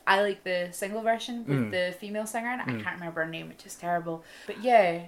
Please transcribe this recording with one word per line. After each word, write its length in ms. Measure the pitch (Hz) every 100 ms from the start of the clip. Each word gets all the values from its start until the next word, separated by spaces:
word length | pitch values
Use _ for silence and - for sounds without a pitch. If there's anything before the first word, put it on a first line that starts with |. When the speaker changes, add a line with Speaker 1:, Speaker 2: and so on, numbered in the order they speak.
| -
Speaker 1:
I 160 | 196
like 220 | 208 196
the 260 | 185 180 175
single 300 | 175 196 214
version 440 | 226 226 - 240 226
with 100 | 139
Speaker 2:
Mm. 140 | 117
Speaker 1:
the 240 | 185 180 180
female 300 | 208 214 220
singer, 220 | 233 240
and 120 | 247
I 40 | -
Speaker 2:
Mm. 180 | 113
Speaker 1:
can't 120 | 139 180
remember 240 | 170 165
her 60 | 160
name, 180 | 165 160
which 160 | - -
is 80 | -
terrible. 480 | 175 175 170 165 - - -
But 160 | -
yeah, 420 | 247 233 180 170